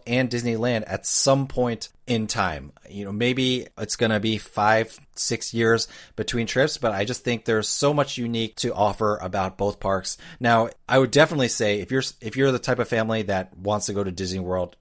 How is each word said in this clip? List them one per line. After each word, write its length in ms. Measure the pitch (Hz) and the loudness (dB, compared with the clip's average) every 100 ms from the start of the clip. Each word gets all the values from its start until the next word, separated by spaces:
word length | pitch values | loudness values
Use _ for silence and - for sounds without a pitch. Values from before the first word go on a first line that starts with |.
| - | 0
and 220 | 123 123 | 0 0
Disneyland 560 | 120 120 113 123 117 104 | -2 -2 0 0 0 -2
at 180 | 98 - | -4 0
some 420 | - 139 139 135 | 2 4 4 2
point 420 | - 123 113 - _ - | 0 0 -2 -10 _ -4
in 200 | 117 107 | -2 -2
time. 440 | 113 92 73 71 - - | -2 -2 -2 -10 -18 -16
You 140 | 101 | -10
know, 80 | 98 | -8
maybe 560 | 104 120 127 127 127 - - | -2 0 0 0 -2 -6 -10
it's 200 | 110 - | -6 -2
gonna 240 | 117 107 | 0 2
be 160 | 110 107 | 0 -2
five, 600 | - - 104 113 113 - - - | -4 0 4 4 2 -8 -14 -4
six 380 | - 117 - | -2 -2 -4
years 360 | 113 113 117 - - - - | 2 4 4 0 -10 -14 -8
between 320 | 107 120 113 | -4 -2 -2
trips, 300 | 127 151 - | 2 0 0
but 160 | 117 | -2
I 100 | 98 | 0
just 220 | 104 123 - | -2 -2 -2
think 180 | 117 | -2
there's 240 | - 110 104 | 0 0 0
so 260 | - 143 | 0 2
much 240 | 147 135 - | 2 0 -2
unique 380 | 117 117 110 - | -4 -2 -4 -4
to 160 | 120 | -4
offer 440 | 92 104 98 107 104 | 2 2 2 0 0
about 400 | 92 98 92 - | -2 -2 -2 -2
both 240 | 101 - | -2 -2
parks. 360 | 98 95 - - - - | -2 -2 -2 -10 -12 -2
Now, 300 | 120 117 117 - - | 4 4 2 -4 2
I 100 | 131 | 4
would 120 | 127 | 6
definitely 380 | 139 156 156 123 | 6 4 4 0
say 320 | - 107 104 | 2 0 0
if 100 | 92 | -2
you're, 120 | 131 - - | -2 -4 -8
if 160 | 113 127 | -8 0
you're 160 | 135 | 2
the 60 | 123 | 2
type 200 | - 123 | 0 -2
of 80 | 113 | 0
family 360 | 117 110 110 | 0 0 -2
that 340 | 101 95 92 - | 0 -2 -2 -6
wants 300 | 98 104 - | -2 -2 -2
to 60 | |
go 120 | 101 95 | -2 -4
to 60 | |
Disney 280 | 87 92 92 | -4 -4 -4
World 380 | 90 92 87 _ | -2 -2 -4 _